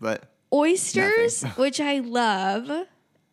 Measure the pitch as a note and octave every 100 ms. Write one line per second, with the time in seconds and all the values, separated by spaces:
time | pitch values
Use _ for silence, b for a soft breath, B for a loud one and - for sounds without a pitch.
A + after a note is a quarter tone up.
0 | A2 G#2+ - _ _ C#4+ D#4 F#4+ - F#4+
1 | G4 A4 A#4 - - - C#4 C4 C#4+ C#4
2 | A#3+ A#3+ A3+ F#3+ F#3+ G#3 C4 D#4 F#4 _
3 | _ _ _